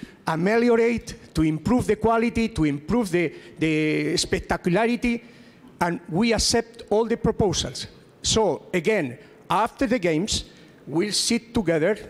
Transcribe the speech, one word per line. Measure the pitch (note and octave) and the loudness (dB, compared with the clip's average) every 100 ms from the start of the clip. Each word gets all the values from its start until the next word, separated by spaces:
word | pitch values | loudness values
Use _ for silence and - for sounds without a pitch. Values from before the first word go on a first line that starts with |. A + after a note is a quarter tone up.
| - - - | -20 -8 -4
ameliorate, | D#3+ F#3 A#3 A#3+ A3+ A#3 A3+ - - - | 0 2 4 4 4 2 0 -8 -16 -8
to | - | -2
improve | D#3 D#3 G3+ B3 F#3+ | -2 -2 0 0 2
the | G#3 | 0
quality, | A3 A3+ A#3 A3+ A3 | 2 2 0 0 -2
to | A3+ | 0
improve | D#3 C#3+ - F#3+ G3 | 0 0 -2 -2 0
the, | F3 E3 - - - | 0 0 -4 -18 -4
the | D#3 D#3 D#3 D3+ D3+ E3 | 0 2 0 0 -2 -2
spectacularity, | - F#3 - F3 F3+ F3+ A#3 A#3+ A#3+ A#3 - - - - - - | -2 -4 -2 -2 2 2 2 0 -2 -4 -8 -20 -20 -20 -20 -2
and | E3+ E3+ - | -2 -2 -4
we | D#3+ A#3 | 0 2
accept | G#3+ - A#3 A#3 - - | 2 2 0 -2 -14 0
all | G#3 A3+ | 0 2
the | A#3 | 0
proposals. | A#3 - G#3+ - - - - - - - | 0 2 0 0 -4 -8 -14 -18 -20 -8
So, | - A3+ G3+ C3 - | 0 2 2 0 -2
again, | F#3 E3 G#3+ C#3 A#2+ - - - | -2 0 0 -2 -8 -18 -20 -2
after | F3+ A3+ - F#3+ | 0 0 -2 0
the | A#3 | 0
games, | F3 D#3 G#3 - - - - - - | 2 0 0 -4 -6 -18 -20 -20 -4
we'll | D3+ G#3 | -2 0
sit | - - A#3 - | -2 0 -2 -2
together, | A#3+ F3 E3 E3+ G#3+ | -2 0 2 2 0